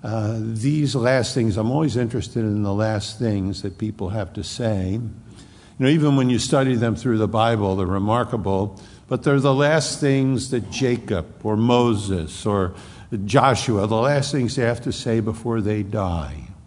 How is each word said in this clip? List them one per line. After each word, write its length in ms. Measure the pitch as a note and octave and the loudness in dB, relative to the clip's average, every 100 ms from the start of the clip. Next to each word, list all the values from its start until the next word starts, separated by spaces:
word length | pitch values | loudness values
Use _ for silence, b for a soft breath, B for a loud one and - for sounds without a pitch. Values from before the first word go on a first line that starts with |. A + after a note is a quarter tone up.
uh, 360 | A#2 A2 G#2+ A2+ | -4 -2 -2 -2
these 560 | A2 A2 B2+ D3+ C#3+ B2+ | -4 -2 0 0 0 0
last 400 | A#2 C3 B2 C3+ | 2 2 2 0
things, 220 | A2+ G2+ | 0 0
I'm 120 | A2 | 0
always 260 | C#3 D#3+ A2+ | 0 0 0
interested 440 | A#2 A#2+ - A#2+ | -2 -2 -4 -2
in 240 | A2 G#2 | -2 0
the 100 | G2+ | 0
last 460 | G2+ A2 G#2+ - - | 0 0 -2 -4 -4
things 420 | A#2+ G2+ F#2+ F#2+ | -2 0 -2 -4
that 160 | G2+ - | -8 -6
people 320 | G#2+ G#2 F#2 | -8 -6 -6
have 240 | G#2+ F2+ | -4 -6
to 100 | - | -8
say. 500 | G2 - A#2 G2+ F#2 | -10 -4 -2 0 -2
You 180 | G#2 A2+ F#2 B B B B B B | -4 -6 -12 B B B B B B
know, 100 | C3 | 2
even 280 | D#3+ D3+ C#3 | 4 4 4
when 120 | B2+ | 4
you 120 | A#2+ | 2
study 340 | - D3 C3+ | 2 2 4
them 220 | A#2+ A#2 G#2 | 2 2 0
through 240 | C3 A2 | 0 2
the 80 | G#2 | 2
Bible, 480 | G#2+ A2+ A2+ G2+ F#2+ | 2 2 2 2 0
they're 100 | F2+ | 0
remarkable, 960 | G2 G2+ A#2 A2+ A#2+ G#2+ G2 G2 - B B B | 0 2 0 0 -2 0 0 -2 -6 B B B
but 140 | B2+ | -2
they're 180 | D3+ C#3 | 2 2
the 140 | C3+ | 4
last 460 | C3+ C#3+ D#3 C#3 - | 4 4 2 0 -2
things 500 | C#3+ C3+ C3 B2+ - | 2 2 2 0 -2
that 220 | B2 F#2+ | -4 -4
Jacob 560 | F#2 C3 A#2+ - F#2+ D#2+ - | -2 0 0 -2 -4 -4 -8
or 120 | G#2+ G#2+ | -2 2
Moses 920 | A#2 A#2+ A#2+ G#2 G2 F#2+ D#2+ - A2 | 4 6 4 2 -2 -4 -4 -6 -2
or 260 | G2+ F#2 B B B B A2+ G2 | 0 0 B B B B -6 2
Joshua, 600 | B2+ B2+ A#2 - G#2+ G#2 | 4 4 4 0 0 2
the 100 | A2 | 2
last 360 | B2+ C#3+ C3+ | 2 0 0
things 240 | D3+ A#2+ - | -2 -2 0
they 80 | |
have 180 | A#2 A#2+ | 0 0
to 100 | C#3 | -4
say 280 | - B2 A2+ | -6 -2 0
before 420 | A2 A2 A#2+ A2+ | -2 -4 -4 -2
they 220 | G2+ G#2+ | -2 -2
die. 640 | G2 G#2+ F#2+ E2+ C#2 D2 C2+ - | -2 -2 -2 -2 -6 -10 -14 -20